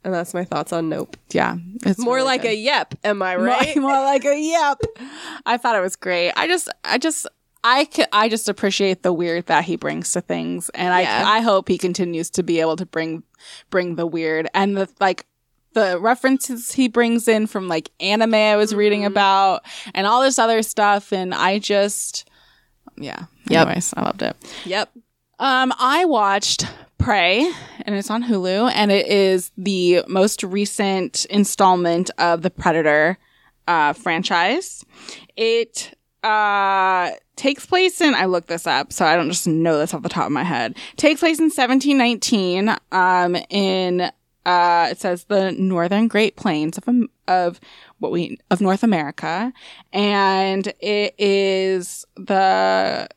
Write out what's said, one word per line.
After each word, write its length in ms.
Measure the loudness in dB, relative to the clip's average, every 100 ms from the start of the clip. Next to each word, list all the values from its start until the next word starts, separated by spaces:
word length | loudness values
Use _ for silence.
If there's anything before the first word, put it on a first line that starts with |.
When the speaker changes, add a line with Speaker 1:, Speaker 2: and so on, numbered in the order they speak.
Speaker 1:
And 80 | -4
that's 220 | -6 -4
my 100 | -6
thoughts 280 | -4 -6 -4
on 160 | -4 -4
Nope. 280 | -6 -8 -14 _
Speaker 2:
Yeah. 260 | -2 -2 -4 -12 -4
It's 140 | -2 0
Speaker 1:
More 180 | 0 0
Speaker 2:
really 100 | 0
Speaker 1:
like 160 | 0
Speaker 2:
good. 80 | -2
Speaker 1:
a 40 | -2
yep, 380 | 0 0 -2 -4
am 200 | -4 -2
I 140 | -2 -2
Speaker 2:
More, 100 | 0
Speaker 1:
right? 300 | 0 0 0
Speaker 2:
<laughs> 40 |
more 100 | 0
like 320 | 2 2 2
a 140 | 2 0
yep. 400 | 0 0 0 0 -6 -10 -18 -16 -16 -10 -4
I 100 | -2
thought 180 | 0
it 60 | 0
was 160 | -2 -6
great. 360 | -4 -2 0 0
I 100 | -2
just, 220 | -2 -4 -10
I 140 | -4 -2
just, 280 | -2 -4 -10 _ _ _
I 240 | 0 2 0
c-, 140 | -2 0
I 160 | 2 0
just 200 | 0 -4
appreciate 540 | -2 -2 0 0 0
the 100 | -2
weird 340 | 0 -2 -2 0
that 180 | 0
he 120 | 0 -6
brings 360 | -4 -6 -6
to 80 | -6
things. 480 | -4 -8 -6 -8 -10
And 180 | -6 0
I, 80 | 2
Speaker 1:
Yeah. 220 | 2 0 2
Speaker 2:
I 140 | 2
hope 280 | 4 2 0
he 100 | -2
continues 520 | -2 -2 -4 -4 -4
to 120 | -4
be 180 | 0 0
able 160 | 0 -2
to 100 | -6
bring, 360 | -6 -6 -8 -12 _ -20 -20 _
bring 260 | -2 -2 -4
the 100 | -4
weird 420 | -2 -2 -2 -2
and 220 | 0 0 -2
the, 120 | -4 _
like, 240 | -2 -2 -10 _ _ _ _
the 260 | -2 0 0
references 720 | 0 2 0 0 -2 -8 -6
he 160 | -2 0
brings 400 | 2 2 2 2
in 180 | 0 0
from, 220 | -4 -4
like, 220 | -4 -6 _
anime 320 | -2 0 2
I 220 | 4 4 4
was 180 | 2
reading 260 | 2 2 2
Speaker 1:
Mm-hmm. 80 | 0
Speaker 2:
about 500 | 2 4 4 4 0 -6 -18 -10
and 120 | -4 0
all 160 | 2
this 160 | 2 2
other 240 | 2 2
stuff. 500 | 0 0 2 2 0
And 220 | -4 -4
I 240 | 0 0 0
just, 680 | 0 0 0 -2 -8 -10 -14 _ _ _ _ _ -20 -14
yeah. 280 | -14 -12 -16 _ 0
Speaker 1:
Yep. 180 | 2 2
Speaker 2:
Anyways, 260 | 0 -4
I 80 | -4
loved 180 | -4 -4
it. 140 | -6 -8 -16 -16
Speaker 1:
Yep. 240 | -8 -6 -6 -12 _ _ _ -4
Speaker 2:
Um, 360 | 0 2 0 0
I 280 | 0 2 2
watched 580 | 2 2 0 -2 -4 -6 -10 -20 _
Prey, 440 | 0 2 4 4 0 -2 -16 -12
and 100 | -6
it's 140 | -6 -4
on 120 | -4
Hulu, 480 | 0 0 0 0 2
and 160 | 2 2
it 160 | 2 2
is 460 | 2 4 2 -2 -8
the 440 | -4 0 4 4 2
most 340 | 2 2 0
recent 840 | -4 -2 -2 -2 -2 0 -2 -6 -2
installment 840 | 0 0 4 4 4 2 0 -2 0
of 240 | 0 2
the 80 | -2
Predator, 680 | -2 0 2 4 4 2 -2 _ _ _ _ -2
uh, 240 | 0 0
franchise. 880 | -2 -4 -2 0 0 2 0 -6 -16 -20 -20 -20 -20 -18 -4
It, 580 | 0 0 -2 -8 -14 _ _ _
uh, 840 | -2 0 2 2 2 2 2 2 -2 -6 _ -2
takes 300 | -2 -2 0
place 340 | 2 2 2
in, 140 | 2
I 100 | 2
looked 240 | 2 0 -2
this 180 | -6 0
up, 280 | -2 -2
so 100 | 0
I 100 | 4
don't 140 | 4 2
just 180 | -2 0
know 300 | 0 2 2
this 140 | 0
off 80 | -4
the 60 | -6
top 160 | -4
of 80 | -2
my 100 | -2
head. 320 | -2 -2 -4 -8 -16 0
Takes 240 | 0 2
place 180 | 0 2
in 120 | 0
seventeen 480 | 0 2 2 2 2
nineteen, 760 | 2 0 0 0 2 0 0 -2 _
um, 440 | 0 2 2 2 -2 -2
in, 600 | -2 0 0 0 -2 -4 _ _ _ 0
uh, 420 | 2 4 4 2
it 80 | -2
says 260 | -4 -4
the 280 | 0 0 0
northern 560 | -2 -2 0 0 2 2
Great 280 | 2 0 -2
Plains 420 | -4 -2 -4 -4
of, 100 | 0
Am-, 220 | 0 0 _ -2
of 320 | 0 0 -4 -20 -20 -20 _
what 120 | -4
we, 280 | -4 -4 -10 _
of 100 | 0
North 200 | 2 2
America. 720 | 2 0 -2 -6 -6 -4 -6 -10 -20 -20 _
And 800 | -2 0 2 2 2 0 -2 -4 -6
it 340 | -2 -2 -2 0
is 880 | 0 2 2 0 0 -2 -6 -14 -18 -18
the 920 | -2 2 4 4 2 2 0 -4 -8